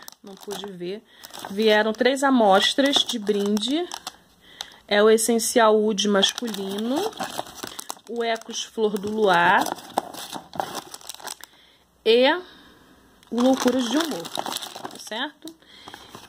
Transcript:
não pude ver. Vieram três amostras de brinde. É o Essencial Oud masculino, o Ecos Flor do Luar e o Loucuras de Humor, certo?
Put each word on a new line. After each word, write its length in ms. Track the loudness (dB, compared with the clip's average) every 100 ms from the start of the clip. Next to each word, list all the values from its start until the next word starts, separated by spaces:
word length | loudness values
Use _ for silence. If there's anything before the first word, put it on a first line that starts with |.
| -20 -20
não 100 | -20
pude 380 | -18 -14 -12 -12
ver. 320 | -12 -10 -10 -14 -20 -20 -16 -10
Vieram 420 | 0 4 4 4
três 300 | 0 -2 0
amostras 800 | 2 4 6 6 4 2 2 2
de 160 | 0 -2
brinde. 680 | -2 0 0 0 0 -2 -4 -10 -14 -18 _ _ _ -18 -18 -18 -2
É 140 | 4
o 60 | 6
Essencial 640 | 6 4 0 2 4 4 4
Oud 320 | 2 0 0
masculino, 1040 | 2 2 -2 -8 -8 -8 -6 -4 -2 -4 -6 -10 -10 -12 -14 -14 -14 -14 -16 -10
o 140 | -6
Ecos 400 | -4 -4 -6 -12
Flor 340 | -10 -2 -2 0
do 140 | -4
Luar 500 | 0 4 6 6 4 2 -6 -6 -8 -6 -12 -14 -14 -10 -8 -8 -10 -14 -18 -18 -18 -16 -18 -18 _ _ _ _ _ 2
e 280 | 4 4 2 -4 -18 -20 -20 _ _ _ _ _
o 120 | 0
Loucuras 480 | 2 4 2 0 -2
de 80 | -2
Humor, 260 | -2 -6 -8 -8 -8 -10 -10 -14 -16 -16
certo? 560 | -12 -10 -10 -12 -20 -20 _ -20 -20 -20 -20 -20